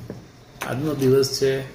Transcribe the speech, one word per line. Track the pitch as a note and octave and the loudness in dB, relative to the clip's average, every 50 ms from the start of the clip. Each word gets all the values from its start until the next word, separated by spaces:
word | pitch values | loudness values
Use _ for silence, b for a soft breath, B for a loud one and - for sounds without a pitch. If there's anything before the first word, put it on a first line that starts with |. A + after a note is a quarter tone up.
| - - - - - - - - - - - - - | -14 -14 -16 -16 -18 -20 -20 -20 -20 -20 -16 -12 -10
આજનો | - - B2+ D3 D#3 D3 | -8 -6 -4 -4 -4 -2
દિવસ | C3+ C3+ C3 C3 C3+ C3+ C3 - - C#3 | 0 4 4 6 6 4 2 0 0 0
છે | C3+ C3+ C3+ C3 C3+ - | 0 0 0 -4 -8 -14